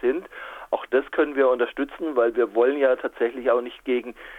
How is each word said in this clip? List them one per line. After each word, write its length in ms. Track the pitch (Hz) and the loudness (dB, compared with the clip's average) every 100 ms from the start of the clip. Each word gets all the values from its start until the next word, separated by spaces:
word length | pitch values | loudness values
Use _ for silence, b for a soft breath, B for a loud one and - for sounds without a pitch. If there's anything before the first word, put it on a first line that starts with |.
sind. 260 | 120 170 190 B B B B | -2 0 -4 B B B B
Auch 140 | - - | -4 0
das 200 | 131 143 | 0 0
können 220 | - 151 | -2 0
wir 140 | 139 131 | 2 4
unterstützen, 680 | 123 117 - 139 - 165 | 4 0 -2 -6 -6 -2
weil 220 | 127 117 113 | 2 2 2
wir 180 | 113 | 0
wollen 220 | 110 127 143 | 2 2 4
ja 180 | 135 127 | 2 2
tatsächlich 540 | 131 - 117 127 120 | -2 -2 -2 -2 0
auch 120 | 120 | 0
nicht 240 | 120 - - | 0 -8 -2
gegen, 280 | 123 120 - B | -2 -2 -14 B